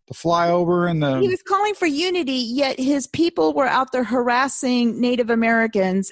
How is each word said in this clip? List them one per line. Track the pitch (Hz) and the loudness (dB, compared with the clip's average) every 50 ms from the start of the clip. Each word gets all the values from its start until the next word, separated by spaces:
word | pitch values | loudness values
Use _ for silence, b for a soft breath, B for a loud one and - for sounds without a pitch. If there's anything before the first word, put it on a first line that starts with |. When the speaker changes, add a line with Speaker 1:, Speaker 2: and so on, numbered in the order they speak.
| _ _ | _ _
Speaker 1:
the | - | -18
flyover | - - 170 170 170 170 170 175 175 175 165 175 175 175 175 | -6 -2 0 2 2 2 2 2 2 2 2 2 2 0 0
and | 170 156 151 | 0 0 0
the | 139 135 131 | 0 0 0
Speaker 2:
He | - - | 0 0
was | 370 - - | 0 -4 -4
calling | - 392 381 415 427 403 | -4 -2 0 0 -2 -2
for | - 370 | -2 -2
unity, | 330 277 285 349 381 359 359 320 247 262 | -2 0 0 -2 -2 -2 -2 -2 -2 -4
yet | 254 247 220 240 277 277 269 262 - | -4 -4 -4 -2 -2 -2 -2 -2 -2
his | 262 262 294 285 247 | -2 0 0 0 -2
people | - - - 330 339 - 349 311 311 294 | -4 -2 0 0 0 2 2 2 2 2
were | 294 277 247 | 2 0 2
out | - 254 262 254 | 2 0 0 0
there | - 254 247 | -2 -4 -2
harassing | 202 240 262 240 240 240 247 269 269 - - 285 247 247 247 240 233 208 - | -2 -2 0 0 0 2 0 0 0 -2 -4 -2 0 0 2 2 0 0 0
Native | 240 247 247 240 240 220 | 0 0 0 0 0 0
Americans | 233 226 226 226 226 226 226 226 226 202 185 185 185 196 190 - | 0 2 2 2 2 2 0 0 0 0 0 2 0 -2 -2 -2